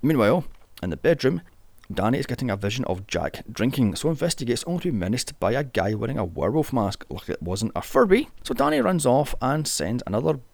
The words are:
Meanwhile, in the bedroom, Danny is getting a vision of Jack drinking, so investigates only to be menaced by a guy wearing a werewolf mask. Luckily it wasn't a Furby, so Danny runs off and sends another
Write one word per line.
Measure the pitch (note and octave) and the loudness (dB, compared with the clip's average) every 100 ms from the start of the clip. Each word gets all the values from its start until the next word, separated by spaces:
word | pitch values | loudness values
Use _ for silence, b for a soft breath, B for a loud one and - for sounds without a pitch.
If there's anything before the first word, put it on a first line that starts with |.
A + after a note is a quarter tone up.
Meanwhile, | C#3 D3+ G#2 E3+ - - - - | 2 4 6 4 0 -12 -20 -8
in | F#2 | -6
the | D#2 | 0
bedroom, | - E3 C3 E3+ - - - - - | 2 4 2 0 -6 -20 -20 -20 -8
Danny | - G2+ B2 | 0 0 0
is | - | -2
getting | B2 C3 | -4 -2
a | G2 | -2
vision | G2+ A#2 - | -2 -2 -4
of | F#2 G2 | -4 -4
Jack | E2+ D2+ - - | -4 -4 -6 -12
drinking, | - A#2+ D3 A2+ - | -2 0 2 0 2
so | D3+ | -2
investigates | D#3 D3 - A#2+ A#2+ - | 0 -2 -2 -2 -2 -2
only | F3 | -4
to | F3 | -2
be | A#2 | -2
menaced | F2+ A#2+ - - | 0 -2 -4 -2
by | F#2+ | 0
a | B2 C#3 | 0 -2
guy | A2 F#2 | -2 -2
wearing | G#2+ A2+ C3+ | -2 -2 -2
a | |
werewolf | F2+ F2 D2+ C#3+ D3 | -4 -2 0 0 0
mask. | A#2+ G2+ - - | 0 0 -4 -10
Luckily | F2+ - | -12 -8
it | - | -6
wasn't | E2 F#2+ A2 - | -4 -4 -2 -4
a | |
Furby, | - - A3+ G3+ - - | 0 4 6 4 2 -10
so | - | -6
Danny | B3+ C#4 D4+ | 0 2 4
runs | G#3+ F3+ B2 | 2 2 4
off | B2+ C#3+ - | 2 2 -2
and | B2+ D3 D3 | 0 0 -2
sends | - D#2+ A#2+ - | -2 -2 -4 -2
another | G#2 D#3 C#3+ - | 0 0 -2 -4